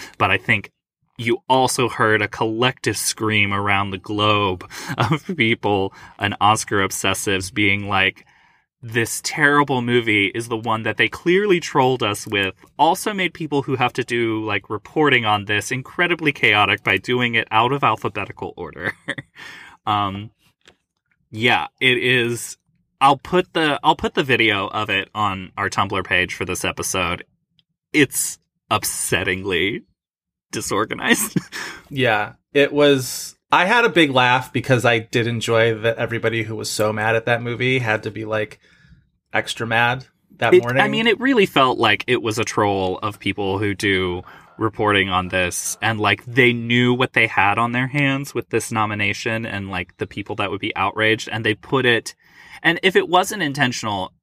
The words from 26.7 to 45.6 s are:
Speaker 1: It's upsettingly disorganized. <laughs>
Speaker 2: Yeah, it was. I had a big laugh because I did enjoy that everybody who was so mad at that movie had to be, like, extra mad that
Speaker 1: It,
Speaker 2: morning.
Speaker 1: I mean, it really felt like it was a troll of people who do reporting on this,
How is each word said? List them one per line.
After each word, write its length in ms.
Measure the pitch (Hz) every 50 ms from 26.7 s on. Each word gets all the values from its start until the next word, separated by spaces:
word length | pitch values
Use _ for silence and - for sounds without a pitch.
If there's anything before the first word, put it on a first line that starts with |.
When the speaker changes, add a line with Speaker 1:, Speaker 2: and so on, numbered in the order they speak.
| 85 - 82 - - 95 90 85 87 82 - - _ _ _ _ _ _ _ _ _ _ _ _ -
Speaker 1:
It's 460 | 151 151 - - - - - - - _ _ _ _ _ _
upsettingly 1120 | 110 104 - - - - - - - 85 92 92 92 92 95 101 90 82 90 101 - - - _ _ _ _ _ _ _ _ _ _ _ _ _
disorganized. 840 | - 113 104 - - 98 110 - - - - 131 - - - - - - -
<laughs> 60 | - - - - - - - - _ 151
Speaker 2:
Yeah, 400 | 135 127 120 110 104 104 104 - _ _ _ -
it 180 | 143 143 139 143
was. 640 | 143 147 147 139 135 123 - - - - - - _ _ _
I 160 | 143 156 175
had 180 | 185 233 240 240
a 60 | 233
big 200 | 147 175 160 139 131
laugh 380 | 127 123 123 123 127 123 -
because 360 | - 123 - - 131 117 117
I 120 | 123 120 113
did 260 | 110 - - 120 113
enjoy 480 | 117 117 117 - - 117 113 113 117 113 107
that 180 | 107 117 113 117
everybody 440 | 120 113 117 113 - 113 113 117 107
who 140 | 107 113
was 140 | 107 107 -
so 200 | - - 107 107
mad 260 | 107 107 107 113 113
at 100 | 113 -
that 160 | 123 120 117 120
movie 360 | 120 120 110 123 127 131 131
had 240 | 123 113 107 110 -
to 60 | 113
be, 140 | 98 107 110
like, 360 | 107 107 107 107 104 - - _ _ _ _ _ _ - - _ _ _ _ _ _ -
extra 320 | 110 110 - - - 117
mad 400 | 117 113 113 120 120 123 131 127 - _ _ _ _ _
that 180 | - 123 117 139
Speaker 1:
It, 80 | 180 -
Speaker 2:
morning. 200 | 120 123 135 202
Speaker 1:
I 60 | 208
mean, 180 | 214 220 226
it 140 | 233 208 -
really 240 | 233 269 277 220 196
felt 320 | - - 147 135 127 - -
like 260 | 117 110 104 - -
it 160 | - 127 - -
was 160 | 113 107 117
a 60 | 110
troll 540 | - - - 107 101 101 98 95 92 90 -
of 180 | - 107 101 -
people 400 | - 101 92 - 101 95 95 98
who 160 | 107 104 98
do 480 | - - 101 98 92 92 90 87 90 - - - - - _ _
reporting 540 | - 110 110 - - 110 104 104 98 95 98
on 180 | 92 90 92 90
this, 480 | 92 92 92 87 87 -